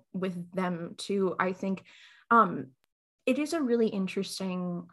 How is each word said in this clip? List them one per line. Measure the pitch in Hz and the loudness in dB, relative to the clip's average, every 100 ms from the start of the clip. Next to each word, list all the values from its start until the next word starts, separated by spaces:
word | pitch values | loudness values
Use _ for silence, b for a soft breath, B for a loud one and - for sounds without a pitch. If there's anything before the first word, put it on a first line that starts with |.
| _ | _
with | 185 190 180 175 | -4 -4 -4 -6
them | 185 180 170 170 - | -2 -2 -2 -6 -8
too, | - 202 190 - | -4 0 0 2
I | 185 | -2
think, | 185 196 185 b b b b - | -2 -2 -4 b b b b 4
um, | 233 202 160 135 - _ _ _ _ - | 6 6 2 -8 -16 _ _ _ _ 0
it | 254 | 0
is | 294 | 0
a | 339 | 0
really | 262 233 226 | 2 2 2
interesting | 202 185 - 190 - 190 180 180 175 - | 0 -2 -4 -6 -6 -6 -4 -4 -6 -4